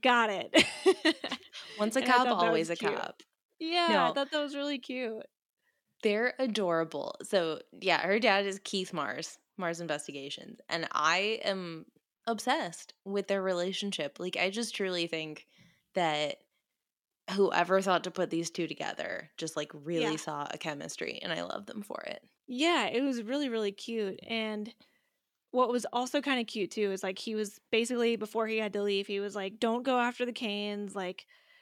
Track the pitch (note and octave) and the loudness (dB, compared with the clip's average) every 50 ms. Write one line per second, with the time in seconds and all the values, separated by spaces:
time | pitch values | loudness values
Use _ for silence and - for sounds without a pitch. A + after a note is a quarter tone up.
0 | - B3 B3 A#3+ A3+ G#3+ G3 F3+ - - - D#4 - - - - - F#4 F#4 - | 4 6 6 6 6 4 2 -2 0 4 6 6 6 6 2 2 6 6 6 6
1 | - D#4 - - - - B3+ - - - - - - - - G#3 G#3 A3+ - C4+ | 4 2 2 2 -2 -8 -8 -8 -10 -12 -16 -16 -16 -10 -4 -2 0 2 2 2
2 | B3 B3 B3+ B3 B3+ B3 A#3 F#3 F3 E3+ E3 D#3+ D#3+ D#3+ E3+ - - D#3 D3+ - | 4 6 6 6 6 6 4 4 4 4 4 4 2 0 -2 -2 0 -2 0 -2
3 | - - - - - _ _ _ _ _ _ - D#4+ D#4+ E4+ F4 E4+ E4+ D#4+ D4 | -4 -6 -8 -12 -20 _ _ _ _ _ _ -8 -4 -2 2 2 4 4 6 6
4 | - D#4+ D#4 C#4 C#4 C#4 D#4+ D4+ D4 C#4 C#4+ C#4+ C#4+ D4 C#4+ C4 - - B3+ B3+ | 4 4 2 0 0 0 0 -2 -2 -2 -2 -4 -2 -2 -2 -4 -4 -6 -6 -4
5 | B3+ A3 A3+ A3 - - _ _ _ _ _ _ _ _ _ _ _ _ _ _ | -4 -4 -6 -8 -10 -14 _ _ _ _ _ _ _ _ _ _ _ _ _ _
6 | - G#3+ G3+ G#3+ A#3+ B3 - - C4 A#3+ G#3 A3+ G3 F3 E3 E3 E3 D#3 D#3 C#3+ | 2 2 2 4 2 0 0 0 0 0 0 2 2 4 4 4 2 0 -2 -6
7 | - - - - - - - F#3 E3+ D#3+ D3+ - - _ - - - F#3+ E3+ C#3+ | -6 -8 -8 -10 -4 0 2 2 2 2 -2 -4 -8 _ -14 -2 2 4 4 4
8 | E3 F3+ G3+ A3+ A3+ A3 G3 G3 G3+ G3 F#3+ G3+ - - - F#3+ F#3 - F3+ D#3 | 4 4 4 4 6 6 4 4 2 0 -4 -6 -6 -4 -2 -2 -2 -2 -4 -4
9 | C#3+ G#2 - C#3 D#3+ - - - _ _ _ - F#3 E3+ E3+ E3 F3 D#3+ D3+ D3+ | -4 -2 -4 -6 -8 -10 -12 -16 _ _ _ -6 -4 -4 -4 -4 -4 -4 -4 -4
10 | - - C#3 C#3 C3+ C#3+ C#3+ - - - - - - - - E3+ D#3+ - - - | -4 -6 -10 -10 -8 -8 -10 -10 -12 -14 -18 -16 -8 -6 -4 -4 -2 -2 0 2
11 | D3+ D#3+ E3+ F#3 G3+ G#3+ A3 - - - G3 F#3+ F3+ E3+ E3 D#3+ - - _ _ | 2 4 4 4 2 0 -2 -2 0 -2 -2 -2 -2 -6 -8 -10 -12 -16 _ _
12 | _ _ _ _ _ A3+ A#3 G#3 - B3 C4+ E4 A#3 F3 E3 - - - - _ | _ _ _ _ _ -4 -4 -2 0 0 0 0 -2 -4 -8 -12 -16 -20 -20 _
13 | - G3 G3 G3+ F#3+ - G3 G3 F#3 F#3+ F#3 F3 F3 F#3+ F#3+ - G#3 G3+ F#3+ - | -8 -4 -2 -2 0 0 0 0 0 0 0 0 0 -2 -2 -2 -4 -4 -4 -4
14 | D3+ C#3+ - - F3+ F#3 - - F3+ F#3+ F#3+ A3+ A#3 A3 - - G3 F#3 F3+ F3 | -4 -6 -6 -8 -8 -4 -2 0 0 0 0 -2 -4 -4 -4 -4 -2 -2 0 -2
15 | E3+ E3+ D#3+ D#3+ D#3+ D#3 D3+ - - _ _ _ - - _ _ _ _ - F#3+ | -2 -2 -2 -4 -4 -6 -10 -12 -16 _ _ _ -20 -20 _ _ _ _ -2 0
16 | F3 D#3+ D3+ D3+ D3+ C#3+ - - _ _ _ _ _ _ _ _ _ _ _ _ | 2 2 2 2 0 -2 -4 -6 _ _ _ _ _ _ _ _ _ _ _ _
17 | _ _ _ _ _ - F#3+ G3+ G3 F3 - - F3 F3 F#3+ F#3+ F#3+ G3 F3+ E3+ | _ _ _ _ _ -2 2 4 4 6 6 4 4 6 4 4 4 4 2 2
18 | F3 F3+ - - F3 E3 E3 E3 E3+ E3 - - E3 D3+ - - - - - - | 2 0 -4 -2 -2 -2 0 -2 -4 -4 -4 -4 -4 -4 -4 -6 -6 -6 -4 -4
19 | - - - - - - _ - D#3+ D#3 - D#3 D3+ D#3 - D3+ C#3+ D#3+ E3+ E3 | -6 -6 -6 -8 -10 -12 _ -8 -8 -6 -4 -6 -6 -6 -8 -12 -8 -4 0 0
20 | D#3 D#3 D#3 D#3 - D#3+ D3+ D3 C#3+ - - D3+ - E3 D3 C#3+ D#3+ E3 - - | 0 0 0 -2 -4 -6 -6 -6 -6 -6 -8 -8 -6 -6 -6 -6 -8 -10 -8 -8
21 | E3 - - - - F3+ E3 E3+ - - - - G3+ - - G#3 G3+ - - - | -6 -6 -6 -6 -6 -6 -4 -4 -4 -4 -6 -8 -8 -10 -10 -10 -10 -10 -10 -10
22 | - - - - - _ _ _ _ - B3 B3 D4+ E4+ F4 C#4+ G#3+ - - A#3 | -10 -10 -10 -12 -14 _ _ _ _ -8 -4 0 2 2 2 2 2 0 0 0
23 | C#4 C#4 B3+ A#3 G#3 G#3+ C4 D4 D4 B3+ A3+ A3+ G#3+ G3+ G3+ - - - A#3 A3+ | 0 0 0 -2 -4 -4 -2 -2 -2 -2 -2 -2 -2 -2 -4 -6 -8 -6 -4 -2
24 | G#3 F#3+ - - - - A3+ A3+ A3 A3 G#3+ G#3 G#3 A#3 - _ _ _ _ _ | -2 -2 -4 -6 -8 -6 -4 -4 -2 -2 -4 -4 -6 -8 -12 _ _ _ _ _
25 | _ _ _ _ _ _ _ _ _ _ - B3 B3 A3+ B3 B3 G#3+ - - A#3+ | _ _ _ _ _ _ _ _ _ _ 2 2 4 4 2 0 -2 -2 -2 -2
26 | B3+ B3 - D4 - C#4+ C4+ B3 A#3 - - A3 F#3 - - A3 G#3 G3 F#3+ F#3+ | -2 0 0 0 0 2 0 0 0 -2 -2 -4 -4 -2 0 0 0 0 0 0
27 | - F#3+ F#3+ - - A3+ A3 G#3+ G#3+ G3+ - - _ _ - A3+ A#3 A#3 B3+ A#3+ | -2 -4 -6 -4 -6 -4 -2 -2 -2 -4 -6 -12 _ _ 2 2 2 2 2 2
28 | A#3 A#3 A#3 G#3 G#3+ G#3 - D4+ C4 A3 A3 A3 A3 G#3 G3+ G3+ G3+ G#3 G3+ G3 | 2 2 2 0 -2 -2 -2 0 0 0 0 0 -2 -2 -2 0 0 2 0 0
29 | G3 - G3+ G3 G3+ G#3 - G#3 F#3+ G3 G#3+ A3 B3 - A3+ A#3+ B3 C4+ B3+ B3 | 0 -2 -4 -4 -4 -4 -4 -6 -6 -6 -4 0 0 0 0 0 2 2 2 2
30 | A#3+ A#3+ A#3+ - B3 A#3+ A3 - B3 G#3+ G3+ G#3 G#3 G#3 G#3 G3+ G#3 G3 F#3 G3+ | 2 2 0 -2 -2 -2 -2 -2 -4 -4 -2 -2 -4 -4 -4 -4 -6 -6 -6 -4
31 | F#3 F3+ F#3 - - _ _ _ _ _ _ _ | -4 -6 -6 -8 -14 _ _ _ _ _ _ _